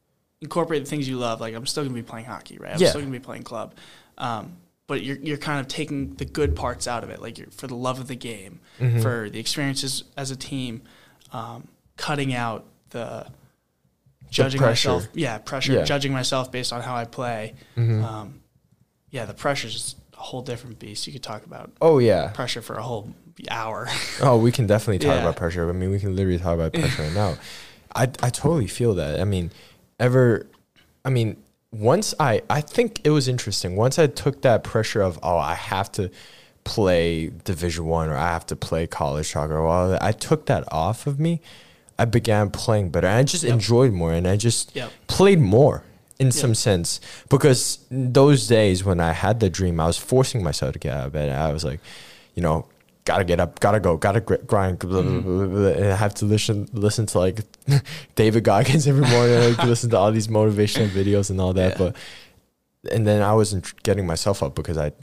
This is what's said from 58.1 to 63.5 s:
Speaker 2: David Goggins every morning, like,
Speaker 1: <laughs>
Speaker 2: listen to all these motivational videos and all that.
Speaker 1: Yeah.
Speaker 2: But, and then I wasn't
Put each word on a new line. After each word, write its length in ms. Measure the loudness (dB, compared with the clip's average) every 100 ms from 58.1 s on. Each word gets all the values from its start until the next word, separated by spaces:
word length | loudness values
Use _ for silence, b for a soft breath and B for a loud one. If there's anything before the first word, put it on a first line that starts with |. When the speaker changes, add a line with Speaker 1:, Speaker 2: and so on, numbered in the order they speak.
| 2
Speaker 2:
David 280 | 4 4
Goggins 420 | 4 4 4 4 4
every 200 | 4 6
morning, 320 | 6 6 6 6 4
like, 80 |
Speaker 1:
<laughs> 100 | 2
Speaker 2:
listen 160 | 2 2
to 60 | 4
all 140 | 4
these 160 | 2 2
motivational 640 | 2 4 4 2 2 0
videos 400 | 2 2 2 2
and 80 | 0
all 120 | 0
that. 180 | 2 2
Speaker 1:
Yeah. 60 | 2
Speaker 2:
But, 180 | -2 -2 B B B B _ _ _ _ -4
and 160 | 0 2
then 140 | 4
I 100 | 4
wasn't 300 | 4 2